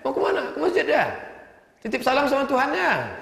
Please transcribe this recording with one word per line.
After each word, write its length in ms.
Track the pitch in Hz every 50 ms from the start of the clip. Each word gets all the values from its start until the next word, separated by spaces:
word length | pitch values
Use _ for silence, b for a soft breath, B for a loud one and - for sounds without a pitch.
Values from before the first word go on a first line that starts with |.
| -
mau 80 | 131
kemana? 400 | 139 - 196 - - - - -
Ke 80 | - 285
masjid 240 | - - - - -
ya?" 240 | - - - - 117 - - - - - - - - - - _ _ _ _
"Titip 240 | _ 220 220 254 -
salam 240 | 254 262 277 285
sama 160 | 269 277 277 277
Tuhannya." 720 | 254 277 247 254 285 302 370 359 330 220 143 120 110 - -